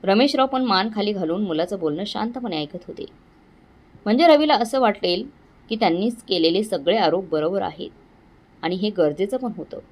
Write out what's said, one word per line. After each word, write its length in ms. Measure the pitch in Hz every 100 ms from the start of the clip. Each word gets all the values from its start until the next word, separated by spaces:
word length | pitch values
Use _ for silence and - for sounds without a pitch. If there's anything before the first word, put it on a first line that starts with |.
रमेशराव 440 | 196 202 277 285 269
पण 180 | 262 254
मान 240 | 185 208 220
खाली 180 | 208
घालून 300 | 202 165 175
मुलाचं 360 | 208 156 175 202
बोलणं 240 | 160 151
शांतपणे 580 | 208 - 226 240 240 156
ऐकत 240 | 147 175 -
होते. 180 | - - - _ _ _ _ _ _ _ - -
म्हणजे 220 | 240 339
रवीला 280 | 302 302 262
असं 240 | 226 269
वाटेल 440 | 233 208 180 180 262 - _ _ -
की 60 | 220
त्यांनीच 460 | 208 170 214 226
केलेले 400 | - 185 160 175
सगळे 340 | 214 180 143 214
आरोप 320 | 175 170 185
बरोबर 320 | 156 156 196
आहेत 280 | 190 160 - - _ _ _ _ _ _
आणि 120 | 160 180
हे 140 | 208
गरजेचं 480 | 190 156 147 196 262
पण 140 | 247 170
होतं 220 | 156 - -